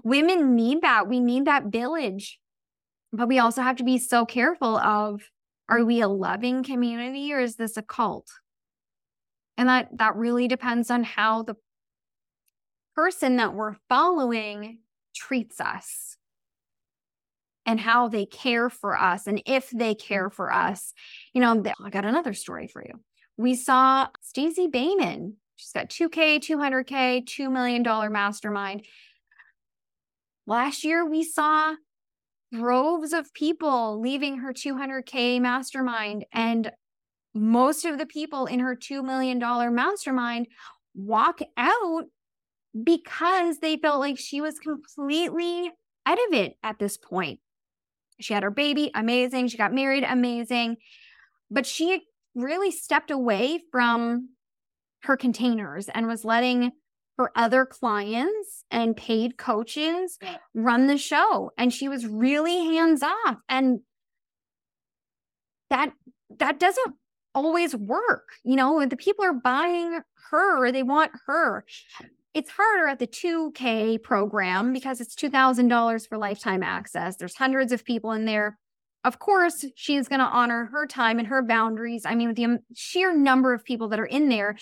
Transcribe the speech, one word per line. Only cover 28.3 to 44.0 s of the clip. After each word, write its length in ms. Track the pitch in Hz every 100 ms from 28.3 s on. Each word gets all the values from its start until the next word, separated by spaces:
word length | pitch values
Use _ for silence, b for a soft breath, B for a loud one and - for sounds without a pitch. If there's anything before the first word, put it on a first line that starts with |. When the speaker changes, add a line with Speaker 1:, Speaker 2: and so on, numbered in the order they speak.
| 208 214 208 196 208 b b b b b b b _ _ _ _ _ _ _ _ _ -
Speaker 1:
Last 380 | 233 269 277
year, 260 | 311 330 330
we 140 | 311
saw 520 | 320 - 302 311 311 311 _ _ _ _ _ _ _
droves 640 | 226 240 247 294 339 302
of 200 | 330 285
people 640 | - 302 320 302 254 220 214
leaving 380 | 233 269 285 269
her 140 | 262
two 240 | 254 285 262
hundred 280 | 269 269 254
K 340 | 262 240 247
mastermind, 840 | 247 254 262 262 254 226 208 208 -
and 400 | 233 226 233 214 - _ _ _ _ _
most 520 | 220 220 233 262 302 339
of 120 | 285
the 80 | 311
people 400 | 302 311 285 247
in 140 | 247
her 160 | 254 247
two 280 | - 277
million 360 | 262 262 262 247
dollar 300 | 240 240 240
mastermind 800 | 233 302 403 285 262 240 233 240 B B B _
walk 480 | - 202 214 302 339 - -
out 480 | 247 480 370 330 - _ _ _ _ _ _ 220
because 760 | 240 330 - - 339 370 339 294
they 180 | 311 311
felt 220 | 311
like 180 | 285